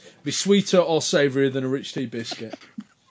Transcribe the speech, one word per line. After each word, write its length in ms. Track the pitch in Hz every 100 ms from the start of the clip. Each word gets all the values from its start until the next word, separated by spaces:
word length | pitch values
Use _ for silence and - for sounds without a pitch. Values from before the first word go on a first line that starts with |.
| - -
be 60 | 143
sweeter 480 | - 190 202 190 185
or 240 | 165 160
savourier 480 | - 165 143 135 139
than 120 | 135
a 60 | 131
Rich 240 | 135 -
Tea 140 | 147 120
biscuit? 480 | 117 113 - 110 - - - - _ _